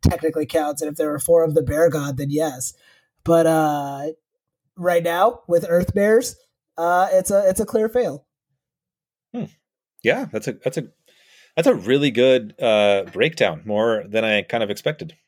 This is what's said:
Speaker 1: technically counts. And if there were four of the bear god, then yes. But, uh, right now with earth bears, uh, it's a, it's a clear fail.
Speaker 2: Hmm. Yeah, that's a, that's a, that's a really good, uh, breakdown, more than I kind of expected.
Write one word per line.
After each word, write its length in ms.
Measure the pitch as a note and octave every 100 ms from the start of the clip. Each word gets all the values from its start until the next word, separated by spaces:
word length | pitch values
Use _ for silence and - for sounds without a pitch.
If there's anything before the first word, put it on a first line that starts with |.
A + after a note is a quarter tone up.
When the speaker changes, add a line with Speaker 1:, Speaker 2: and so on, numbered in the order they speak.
Speaker 1:
technically 420 | - F3 D#3+ D#3
counts. 380 | D3+ E3 D3+ D3
And 80 | D3+
if 60 | D3
there 120 | D3+
were 80 | D3
four 240 | - E3+
of 120 | D#3+
the 80 | D3+
bear 260 | C3+ D3 E3+
god, 300 | D3+ C#3+ C3+
then 120 | C#3+
yes. 440 | D3 D#3+ - - - _ _ _ _
But, 220 | - E3+ E3
uh, 600 | D#3+ D#3 D3 C#3 C#3 D3 D#3 _ _ _ _ _ -
right 260 | F3 F3
now 380 | E3+ E3+ G#3 A#3+ -
with 200 | F3 F3
earth 260 | F3 F3+
bears, 420 | G3+ G3+ A3 B3 - _ _ _ -
uh, 300 | E3+ F3+ F#3
it's 180 | F#3+ F#3+
a, 160 | G3+ G3
it's 140 | F#3+
a 60 | G#3+
clear 240 | A3 A3
fail. 340 | B3 A3 C3+ _ _ _ _ _ _ _ _ _ _ _
Speaker 2:
Hmm. 100 | A#3+ - _ _ _ _ _
Yeah, 240 | A2+ G3 B3
that's 160 | A2 G#2+
a, 60 |
that's 240 | A2 - C#3+
a, 100 | B2+ _ _ _ _ _ _
that's 140 | - E3+
a 60 |
really 360 | F#3 F#2 C3+ C#3+
good, 440 | A2+ B2+ C3 G#2+ -
uh, 460 | B2+ G#2+ G#2 G2+ G2
breakdown, 480 | - D3+ D#3+ G#2 D#2 G#2+
more 380 | G#2 A2+ A2 G2+
than 160 | A2
I 160 | A2 G#2+
kind 200 | F#2 A#2
of 80 | G#2+
expected. 440 | G2+ - D3+ E2+ -